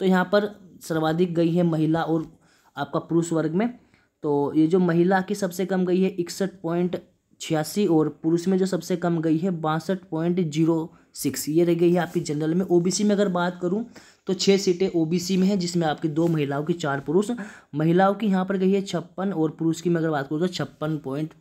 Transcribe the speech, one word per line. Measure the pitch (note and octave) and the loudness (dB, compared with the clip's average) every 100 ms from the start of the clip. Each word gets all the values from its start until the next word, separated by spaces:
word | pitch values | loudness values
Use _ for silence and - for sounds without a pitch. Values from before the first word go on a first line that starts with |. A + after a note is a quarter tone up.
तो | F#3+ | 2
यहाँ | F#3 F3+ | 2 4
पर | G#3 G#3 - - - | 2 0 -8 -20 -20
सर्वाधिक | - D#3+ D#3+ E3 F3+ | -4 -2 0 2 0
गई | E3 E3+ | 2 2
है | E3+ | 4
महिला | F3 D#3 D#3 E3 | 2 2 2 0
और | D#3 D#3+ D3+ - _ _ _ C3+ | 0 -2 -4 -16 _ _ _ -10
आपका | C#3+ D#3+ | -4 -4
पुरुष | - E3 E3 | 0 -2 0
वर्ग | D#3+ D3+ | -2 0
में। | F3 A#3+ - _ _ _ _ | 0 -2 -4 _ _ _ _
तो | D3+ C#3+ C#3 | -2 0 2
ये | D#3 D#3 | 2 4
जो | F#3 | 4
महिला | F3 E3+ F3 F#3+ | 4 4 4 2
की | F#3 | 0
सबसे | G3+ F#3 F3+ F#3 | -4 -4 -4 -2
कम | F#3 F3+ | 0 0
गई | F3+ | 2
है | F#3+ | 0
इकसठ | F#3+ E3+ - F#3+ - | 0 -6 -4 -6 -4
पॉइंट | E3 E3+ F3+ - - _ _ - | -4 -2 -2 -4 -12 _ _ -16
छियासी | - D#3+ D#3 G#3 F#3+ | -4 -4 -2 0 2
और | D#3 D3+ - | 4 2 -2
पुरुष | D#3+ E3+ F3+ | 0 0 2
में | F#3 | 0
जो | F#3 | 0
सबसे | F3 - F3 | -2 -4 -2
कम | F3+ E3+ | 0 0
गई | D#3+ D#3 | 0 0
है | F#3+ E3+ | 0 -2
बासठ | D#3 D#3 - F#3 | -2 -2 -2 -6
पॉइंट | - D#3+ E3+ F3+ | -4 -4 -2 0
ज़ीरो | D#3+ D3 E3 E3 E3 - _ | -2 0 2 0 -2 -12 _
सिक्स, | - C3+ - - | -6 -6 -4 -2
ये | D#3+ | 2
रह | F3 | 2
गई | E3+ F3 | 4 4
है | F3+ | 2
आपकी | E3 F3 | 0 -4
जनरल | D3 D3 D#3 | -4 -4 -2
में। | F3 F#3+ | -2 2
ओबीसी | F3 F3+ F#3 | 2 2 0
में | G#3 | 2
अगर | G3+ G3+ | 2 2
बात | F3 F3+ F3+ | 0 -2 -2
करूँ | F3+ G#3 A#3+ - - _ - | -4 -4 -6 -14 -20 _ -6
तो | |
छः | F#3 F#3+ F#3+ | -2 4 4
सीटें | F#3+ F3 F#3+ | 4 0 0
ओबीसी | E3+ D#3+ F3 F3 F#3+ | 0 0 0 0 2
में | F#3 | 2
हैं, | G3+ | 2
जिसमें | F3 F3 D#3+ | 0 0 0
आपकी | C#3+ D#3+ | 0 -2
दो | D3+ E3+ | 0 2
महिलाओं | D#3 C#3 C#3+ | 2 0 -2
की, | D#3 | -2
चार | E3+ D3+ C#3 | -2 -2 -4
पुरुष। | C#3 F3 G#3 A#3+ G#3 - - | 0 0 0 -6 -10 -16 -10
महिलाओं | D3 D#3+ F3 G3 | -2 2 4 4
की | G3+ G#3+ | 2 0
यहाँ | F#3+ | 0
पर | F#3+ G3 | 0 0
गई | F#3+ | 2
है | G3 | 0
छप्पन | G3 E3+ E3 - G3 | -2 -6 -8 -6 -4
और | D#3+ D#3 | -2 -2
पुरुष | D#3 E3 D#3+ | -2 -4 -2
की | F3 | -2
मैं | E3+ | 0
अगर | D#3+ | 0
बात | D3 C#3 | -2 -4
करूँ | D#3 | -2
तो | F#3 | -4
छप्पन | F3+ C#3+ - D#3 D3+ | -4 -8 -6 -6 -6
पॉइंट | C3+ C#3 D#3 - | -6 -6 -8 -10